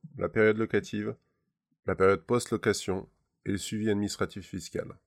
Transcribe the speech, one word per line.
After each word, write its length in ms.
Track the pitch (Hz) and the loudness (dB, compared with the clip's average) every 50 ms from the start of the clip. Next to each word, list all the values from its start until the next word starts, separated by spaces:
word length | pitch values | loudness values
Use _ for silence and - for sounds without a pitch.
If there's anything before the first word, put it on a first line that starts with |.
| - - - | -20 -16 -8
la 120 | 120 92 85 | -6 -6 -2
période 300 | - 113 107 107 107 107 | 2 4 4 4 4 2
locative, 580 | 113 107 - 104 98 - - 104 104 110 110 _ _ _ _ _ _ _ _ _ _ _ _ _ _ | 0 0 0 -2 -2 -2 -8 -6 -6 -8 -10 _ _ _ _ _ _ _ _ _ _ _ _ _ _
la 80 | - 95 | -4 2
période 280 | - 95 95 98 - | 4 6 6 6 4
post-location 840 | - - 120 120 - - 117 104 - 113 101 - - - 92 95 - - _ _ _ _ _ _ _ | 2 0 0 0 0 0 -2 0 2 2 2 2 0 -4 -4 -4 -6 -10 _ _ _ _ _ _ _
et 80 | - | -4
le 60 | 98 95 | -4 -4
suivi 320 | - - 113 107 107 110 | -4 -6 -6 -2 0 0
administratif 560 | 101 101 104 98 - - 98 90 - 104 87 | 2 2 0 -2 -2 -4 -4 -4 -4 -12 -12
fiscal. 520 | - - 92 80 - - 87 - - - _ _ | -10 -12 -12 -12 -8 -8 -8 -8 -8 -14 _ _